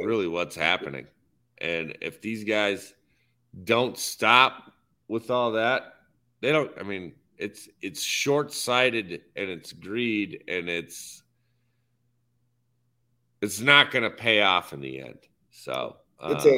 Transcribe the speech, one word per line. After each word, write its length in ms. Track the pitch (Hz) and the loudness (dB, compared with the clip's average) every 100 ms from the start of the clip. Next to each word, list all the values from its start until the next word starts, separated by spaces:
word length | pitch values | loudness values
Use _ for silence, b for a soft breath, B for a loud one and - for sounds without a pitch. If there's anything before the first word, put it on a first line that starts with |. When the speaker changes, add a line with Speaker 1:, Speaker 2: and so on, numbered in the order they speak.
Speaker 1:
is. 60 | 101 | -2
Speaker 2:
really 220 | 113 90 | 0 0
what's 280 | 85 87 - | -2 -4 -2
happening. 500 | 80 90 76 67 - _ _ _ _ - | 0 0 -2 -10 -12 _ _ _ _ -10
And 380 | 82 82 80 - | -6 -4 -6 -8
if 180 | 80 - | -10 -8
these 240 | 104 110 | -8 -6
guys 500 | 107 107 104 98 - - _ _ _ _ _ - | -2 0 2 -2 -8 -20 _ _ _ _ _ -10
don't 320 | 90 113 123 - | 0 2 2 -2
stop 760 | - - 110 120 131 - - _ _ _ - | -8 0 6 8 6 2 -14 _ _ _ -6
with 220 | 113 113 | -6 0
all 220 | 123 120 | 0 2
that, 420 | 110 113 131 - - _ _ _ _ | 2 2 0 -4 -16 _ _ _ _
they 120 | 123 | 0
don't, 180 | 156 131 - | 0 0 -6
I 40 | |
mean, 320 | 98 98 90 - _ - | -10 -8 -10 -16 _ -10
it's, 300 | 104 - - _ | -10 -10 -20 _
it's 220 | 98 82 | -12 -8
short-sighted 1200 | - - 143 143 143 - - 123 127 117 92 85 - - | -4 -2 0 0 0 -6 -2 2 2 2 -4 -10 -12 -8
and 140 | 95 | -8
it's 220 | 87 - | -8 -14
greed 720 | 76 90 110 120 107 98 - - | -18 -8 -2 0 0 -2 -8 -8
and 220 | 90 87 | -6 -4
it's, 540 | 85 82 - - - _ _ _ _ _ _ _ _ _ _ _ _ _ _ _ _ _ _ _ _ _ _ | -6 -6 -12 -18 -20 _ _ _ _ _ _ _ _ _ _ _ _ _ _ _ _ _ _ _ _ _ _
it's 200 | 104 98 | -8 -2
not 300 | 127 143 135 | 4 6 6
gonna 200 | 131 113 | 2 -2
pay 320 | - 117 107 | -2 2 4
off 300 | 101 90 - | 4 4 0
in 80 | 71 | -8
the 200 | 67 65 | -10 -12
end. 180 | 64 53 _ _ _ | -14 -18 _ _ _
So, 460 | - - 65 58 - _ _ | -16 -6 -4 -6 -10 _ _
Speaker 1:
It's 220 | - 147 | -6 2
Speaker 2:
uh, 60 | |
Speaker 1:
a, 40 | 147 | 4